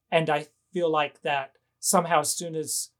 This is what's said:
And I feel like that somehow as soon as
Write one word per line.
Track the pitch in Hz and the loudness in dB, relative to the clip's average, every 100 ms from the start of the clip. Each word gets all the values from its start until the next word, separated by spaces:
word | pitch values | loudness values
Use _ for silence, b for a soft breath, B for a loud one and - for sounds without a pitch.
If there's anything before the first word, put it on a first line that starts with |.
| - | 0
And | 165 156 | 2 2
I | 147 151 _ _ | -2 -4 _ _
feel | 185 165 | -4 0
like | 156 143 - | 0 0 -4
that | 160 139 135 _ _ - | -4 -4 -4 _ _ -8
somehow | - 185 165 160 | 0 2 4 2
as | 143 | 2
soon | - 170 160 | -4 -6 -8
as | 143 - - | -6 -6 -8